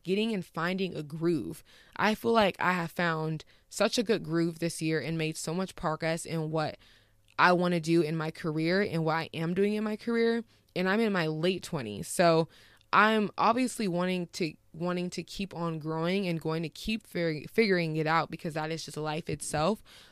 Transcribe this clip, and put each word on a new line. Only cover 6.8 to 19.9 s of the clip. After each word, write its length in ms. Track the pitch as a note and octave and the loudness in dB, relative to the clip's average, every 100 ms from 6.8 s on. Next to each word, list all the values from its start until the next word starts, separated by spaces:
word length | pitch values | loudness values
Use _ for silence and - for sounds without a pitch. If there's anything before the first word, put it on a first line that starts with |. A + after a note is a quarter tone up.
| - _ _ _ _ - | -18 _ _ _ _ 6
I 160 | E3 | 8
wanna 260 | F3 F3+ F3 | 8 4 2
do 220 | D#3+ E3 | 4 4
in 160 | D3+ E3 | 4 0
my 140 | D3+ | -4
career 500 | - F3 D#3 D#3+ F#3+ | -4 -4 0 2 2
and 240 | G#3 E3 D#3+ | 2 0 0
what 120 | D#3+ | -2
I 120 | D#3 C#3 | -4 -4
am 180 | E3 | -2
doing 220 | F3+ G3+ G#3+ | 2 2 2
in 80 | |
my 140 | G#3+ G#3+ | -2 -4
career. 460 | - A#3 A3+ A#3 A3+ _ _ - | -2 2 2 0 -4 _ _ -2
And 120 | F#3 | 0
I'm 100 | G#3 | 2
in 140 | A3+ | 2
my 140 | F#3+ D#3 | 2 0
late 360 | D#3 F3 F#3+ | 0 0 -2
twenties. 420 | - D#3 A2 G#2 E3 | -4 -6 -6 -8 -6
So 400 | - E3+ E3 E3 - - _ - | 2 4 6 2 -6 -20 _ 2
I'm 400 | F3+ G#3+ A3 G3+ - | 6 6 4 0 2
obviously 500 | F#3+ A#3 B3+ - G#3 | 2 2 0 -2 -2
wanting 400 | E3+ F3+ F#3 E3+ | 0 -2 -2 -6
to, 220 | - E3 E3 _ | -4 -6 -6 _
wanting 360 | D#3+ F3 F3+ F3 | -6 -4 -2 -4
to 120 | - | -8
keep 320 | E3 - F#3+ E3 | -10 -8 -8 -4
on 240 | E3+ D#3+ | -4 -4
growing 480 | D3+ D#3+ E3 G3 F#3 | -4 -2 0 0 0
and 140 | E3 | -2
going 220 | D#3+ D#3+ | -2 -4
to 40 | E3 | -4
keep 400 | - - A3 - | -8 -6 -6 -4
fig-, 420 | F3 E3 D#3 - | -2 -2 -2 -2
figuring 460 | - A3+ F3+ E3 D#3 | 2 4 4 2 0
it 100 | D#3 | 2
out 240 | E3 D3+ | 2 2
because 260 | D#3+ F3 D3+ | -4 -6 -4
that 160 | D#3 | -4
is 120 | D#3+ | -6
just 140 | - - | -8 -6
life 320 | D3+ D#3 - | -4 -6 -6
itself. 520 | D3+ - D3 D#3+ G#3+ - | -8 -4 0 0 0 -6